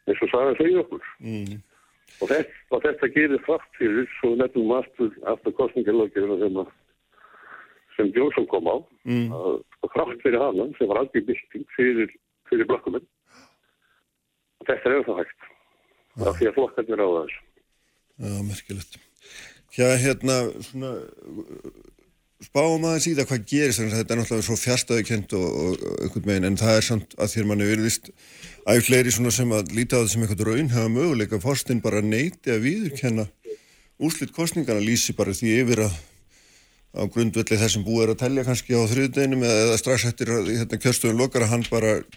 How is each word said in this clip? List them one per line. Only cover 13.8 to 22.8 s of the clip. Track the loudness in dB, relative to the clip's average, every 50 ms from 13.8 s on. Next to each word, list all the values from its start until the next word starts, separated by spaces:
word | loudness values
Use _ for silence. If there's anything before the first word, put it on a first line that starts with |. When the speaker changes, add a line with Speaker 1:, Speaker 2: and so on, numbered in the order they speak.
| _ _ _ _ _ _ _ _ _ _ _ _ _ _ _ _
Speaker 1:
Og | -2 -2
þetta | -2 0 2
er | 2 2 2
ennþá | 2 0 -2
hægt, | -4 -4 -6 -8 _ -20 -20 -20 _ _ _ _ _ _ _ _ _ _ _ _
Speaker 2:
Já. | -2 -2 -2
Speaker 1:
af | 0
því | 2 0
að | 2 2
flokkarnir | 2 0 0 0 -4 -4 -2 0 0
ráða | 2 2 2 0 -2
þessu. | -4 -10 -16 -18 _ _ _ _ _ _ _ _ _ _ _ _ _ _ -10
Speaker 2:
Já, | -8 -6 -6 -6 -6
merkilegt. | -6 -8 -10 -12 _ -12 -12 -12 -16 -18 -20 _ _ _ _ -20 -20 -20 -20 -20 -20 -20 -20 _ _
Já, | -2 2 2 4 4
hérna, | 4 2 0 0 0 0 0 2 2 0 -2 -4 -8
svona, | -14 -14 -12 -10 -8 -8 -8 -10 -10 -14 -18 -20 -20 -16 -14 -14 -14 -14 -16 -16 -16 -18 -18 -18 -20 -20 _ _ _ _ _ _ _ _ _ _
spáum | -20 -2 _ 2 4 4 2 2